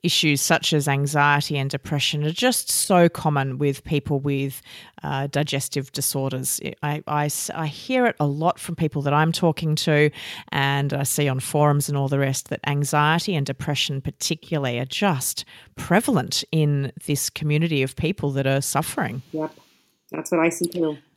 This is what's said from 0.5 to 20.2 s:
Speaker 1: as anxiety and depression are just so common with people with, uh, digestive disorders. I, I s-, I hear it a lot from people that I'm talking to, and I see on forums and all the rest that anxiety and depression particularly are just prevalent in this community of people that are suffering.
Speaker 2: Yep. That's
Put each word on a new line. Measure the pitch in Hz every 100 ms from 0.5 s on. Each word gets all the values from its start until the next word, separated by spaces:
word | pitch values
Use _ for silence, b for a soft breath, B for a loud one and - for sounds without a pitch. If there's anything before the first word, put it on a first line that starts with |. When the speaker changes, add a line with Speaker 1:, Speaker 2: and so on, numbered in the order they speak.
| 170 -
Speaker 1:
as | 156 143
anxiety | 139 143 147 143 143 - 143
and | 135
depression | 143 - 147 - 151
are | 151
just | 175 254 247 -
so | - - 185 170
common | - 160 143 135 131
with | 143 135
people | - 147 139 143
with, | 143 139 139 131 B B B -
uh, | - 135 143
digestive | 143 147 139 - - 135
disorders. | - 120 139 135 135 131 - - -
I, | 147 151 -
I | 151
s-, | 147 - -
I | - 156
hear | 147 - 254
it | 240 -
a | 147
lot | 143 165 -
from | - 170
people | 160 151
that | 143
I'm | 143 160
talking | 165 175 156 160 151
to, | - 151 151 B B B B
and | - 139 139 143
I | 139
see | 139 - 143
on | 131
forums | - 151 147 143 139
and | 143
all | 139
the | 139
rest | 135 135 -
that | - -
anxiety | 143 143 151 147 165 190
and | 170 139
depression | 139 - 139 - 135
particularly | 143 - - - - 156 135 120
are |
just | 127 - 196 143 - - - B B -
prevalent | - 175 240 208 147 - -
in | 160 151 143 139 - -
this | 143 -
community | - 151 147 165 151
of | 131 -
people | 156 151 143
that | 139 135
are | 135
suffering. | 143 - 165 - 196 131 -
Speaker 2:
Yep. | 156 156 - _ _ _ _ _
That's | 156